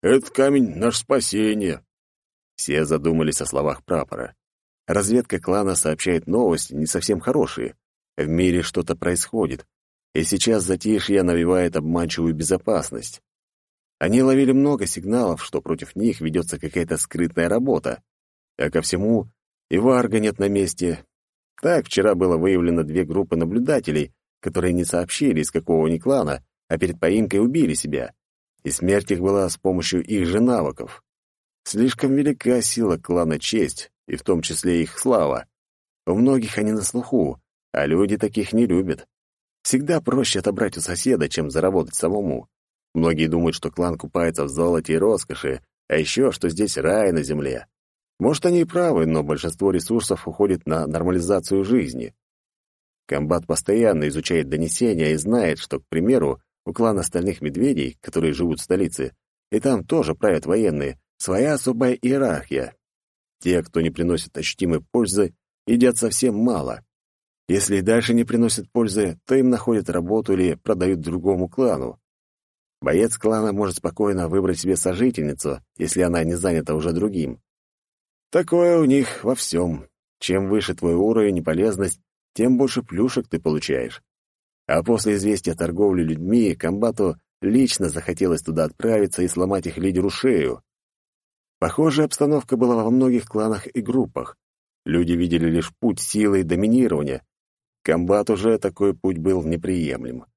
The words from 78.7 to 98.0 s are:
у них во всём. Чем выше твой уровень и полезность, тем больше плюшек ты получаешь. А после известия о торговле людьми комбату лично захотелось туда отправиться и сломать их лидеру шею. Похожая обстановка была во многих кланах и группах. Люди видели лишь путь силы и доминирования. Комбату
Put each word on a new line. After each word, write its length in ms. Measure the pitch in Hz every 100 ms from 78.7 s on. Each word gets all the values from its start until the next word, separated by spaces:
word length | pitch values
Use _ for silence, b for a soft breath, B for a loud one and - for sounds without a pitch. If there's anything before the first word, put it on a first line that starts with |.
| 170
у 60 |
них 400 | 147 139 127 -
во 100 | 104
всём. 520 | 127 - 82 87 78 - _ _ _
Чем 280 | - 92 98
выше 260 | 104 98
твой 200 | 87 85
уровень 440 | 85 104 113 104 90
и 40 |
полезность, 580 | 80 80 110 95 95 - _ _ _
тем 240 | - 117 123
больше 260 | 135 -
плюшек 460 | 117 85 123 127 -
ты 100 | 82
получаешь. 640 | 80 78 - 65 58 - _ _ _ _ _ _ -
А 160 | 76
после 320 | 85 113 107
известия 380 | 101 101 98 -
о 40 | 82
торговле 480 | 85 87 101 92
людьми 500 | 80 78 90 117 107
комбату 640 | 80 82 98 113 107 95 80 _ _
лично 460 | 95 120 131 - 90
захотелось 540 | 85 - 85 92 80
туда 220 | - 80
отправиться 580 | 78 - 113 110 98 -
и 60 | 87
сломать 380 | - 92 98 85
их 100 | 80
лидеру 320 | 95 90 95
шею. 540 | - 131 104 67 60 _ _ _ _ _ _ _ _ _ _
Похожая 480 | 82 - 156 143 151
обстановка 500 | - 147 147 - 123
была 260 | 123 120
во 80 | 110
многих 360 | 127 131 123 -
кланах 400 | 107 110 104 -
и 140 | 123
группах. 560 | 104 127 110 - 62 - _ _ _ _ -
Люди 260 | 80 85
видели 360 | 85 90 82 82
лишь 240 | 82 80 _
путь 220 | 117 90
силы 400 | - 107 104 98
и 40 |
доминирования. 800 | 82 87 107 120 120 80 73 65 _ _ _ _ _ _
Комбату 540 | - 80